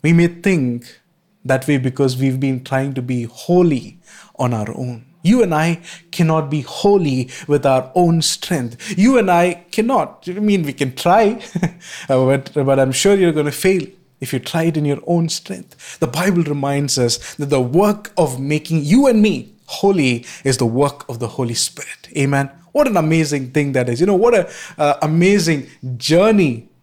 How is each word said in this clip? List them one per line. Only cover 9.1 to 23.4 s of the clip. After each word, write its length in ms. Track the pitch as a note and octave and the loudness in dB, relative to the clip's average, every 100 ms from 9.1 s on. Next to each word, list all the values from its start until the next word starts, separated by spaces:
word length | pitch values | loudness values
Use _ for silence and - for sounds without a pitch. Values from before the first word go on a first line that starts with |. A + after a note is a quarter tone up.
| B3+ | 4
and 120 | G3 | 4
I 360 | F3 F3+ F3 _ | 2 2 -2 _
cannot. 580 | - A3+ B3+ C#3 - - | -4 0 0 -2 -8 -12
I 100 | F3+ G#3 | -4 0
mean, 120 | G3+ | 0
we 100 | D3 | 0
can 220 | - C3+ B2 | -4 -4 -2
try, 460 | F3 G3+ G#3 A#3+ - | 2 4 4 0 -8
<laughs> 580 | E3+ E3+ - - - - | -6 -6 -6 -20 -18 -2
uh, 160 | C3 C3 | 2 2
but, 280 | C3+ C3+ | 0 -2
but 260 | D3+ C3+ C3+ | -2 0 2
I'm 140 | C3+ | 2
sure 220 | B2+ G3 G3+ | 2 2 4
you're 180 | F3 | 2
gonna 180 | D3+ D3 | 2 -4
fail 340 | - F3+ F#3+ - - _ _ | -2 0 0 -4 -16 _ _
if 120 | C3 | -6
you 60 | C3 | -6
try 240 | - E3 | -4 -2
it 140 | E3 D#3 | 0 0
in 80 | D3 | -2
your 160 | C#3+ - | -4 -2
own 220 | F3 E3 | -2 0
strength. 680 | - - F#3 - _ - - | -6 -10 -14 -14 _ -20 -6
The 80 | B2 | -4
Bible 360 | C#3+ F#3 F3 | -2 0 0
reminds 540 | D3+ D3 C#3 C#3+ C#3+ - | -2 -2 -2 -2 -2 0
us 380 | A#2+ - - - | 0 -2 -8 -8
that 140 | C#3+ | -2
the 120 | C#3 | 0
work 500 | B2 D#3 G#3 G#3 - - | 2 2 2 0 -4 -2
of 220 | D3+ C3 | -2 -2
making 440 | C3+ D3+ - D#3+ | -4 -4 -2 -2
you 240 | D3 A#3 C#4 | 4 4 6
and 140 | A3 | 4
me 320 | G#3 C#3+ - _ - | 2 0 -8 _ -16
holy 600 | - G3 F#3+ C3+ A#2+ - - | 0 2 2 2 0 -6 -6
is 140 | C3+ B2 | -2 0
the 80 | A#2+ | 0
work 420 | A#2+ C#3+ - - | 2 0 -2 -14
of 120 | A#2 | -8
the 80 | A#2 | -8
Holy 260 | - B2 | -6 -6
Spirit. 560 | A#2 - - - - - - | -4 -6 -8 -16 -18 -10 -2
Amen. 320 | C3+ C#3 C#3 - _ | 0 0 -2 -10 _
What 160 | C#4+ C4+ | 0 2
an 100 | F#3+ | 2
amazing 540 | D#3 D#3+ D3+ C#3+ | 2 2 0 -2